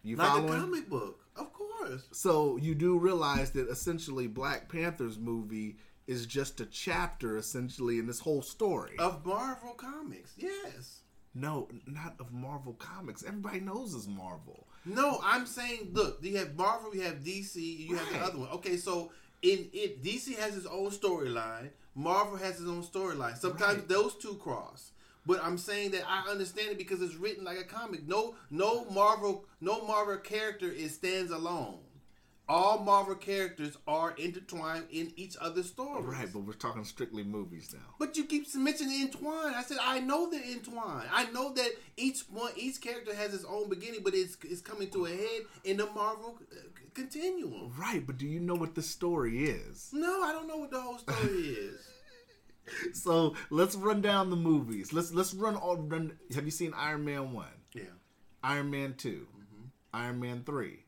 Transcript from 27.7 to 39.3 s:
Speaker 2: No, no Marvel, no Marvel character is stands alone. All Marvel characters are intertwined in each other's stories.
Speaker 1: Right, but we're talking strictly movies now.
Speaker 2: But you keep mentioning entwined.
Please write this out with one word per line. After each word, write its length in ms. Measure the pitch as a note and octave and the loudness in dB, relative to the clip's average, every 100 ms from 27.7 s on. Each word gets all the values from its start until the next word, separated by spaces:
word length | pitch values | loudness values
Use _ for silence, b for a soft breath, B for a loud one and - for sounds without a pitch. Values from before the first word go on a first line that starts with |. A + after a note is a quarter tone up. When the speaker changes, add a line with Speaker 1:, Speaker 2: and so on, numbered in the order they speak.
| G#3 A#3 E3 D3 | -8 -6 -6 2
Speaker 2:
No, 280 | G3+ A3+ A#3 B | 2 2 -4 B
no 360 | D3+ G#3 A#3 G3+ | 2 4 4 2
Marvel, 600 | G3 G#3 G#3 G3+ F#3+ - B | 8 8 8 2 -2 -6 B
no 260 | E3+ A3 G#3+ | 0 0 2
Marvel 320 | G#3+ G3+ G3 | 2 2 -2
character 500 | - G#3+ A3 G3+ F3+ | -2 -2 -2 -2 -4
is 240 | E3 D#3 - | -4 -6 -2
stands 360 | F#3 F#3+ F3+ | 0 0 0
alone. 480 | D#3+ E3+ E3+ A2 F2 - - - b b b - | -2 -2 -2 -4 -8 -16 -20 -20 b b b 4
All 300 | E3+ F#3+ G#3+ | 8 8 6
Marvel 360 | G3+ G3 G3 F#3+ | 10 8 8 -2
characters 600 | G3 G3 F#3 E3+ D3+ - - | 0 0 0 -2 -6 -6 0
are 220 | D#3 E3 | 2 2
intertwined 760 | D#3+ E3+ F3 - E3+ D#3+ E3 D#3+ | 0 -4 -4 -8 -4 -2 -4 -4
in 220 | D#3+ E3 E3+ | -4 -4 -6
each 180 | F#3 F3+ | -12 -6
other's 240 | E3 E3+ F3 | -2 -2 -2
stories. 360 | - C4+ C#4+ B2 | -4 -4 -4 -4
Speaker 1:
Right, 240 | C3+ G2+ | -4 -4
but 120 | G2+ | -6
we're 100 | G2 | -6
talking 320 | G#2+ A#2+ A2 G#2 | -4 -4 -4 -8
strictly 360 | - A#2 A2 | -6 -4 -4
movies 500 | G2+ G#2 F2+ E2+ - | -4 -4 -6 -10 -14
now. 220 | C#2 - - | -16 -16 -6
Speaker 2:
But 160 | D4+ D#4 | -2 -2
you 80 | |
keep 320 | D4 D4 D4 C4+ | 0 0 0 2
mentioning 460 | C#4 D4+ C#4 C4+ | 2 2 -2 0
entwined. 520 | C4+ - D4 | -2 -2 -4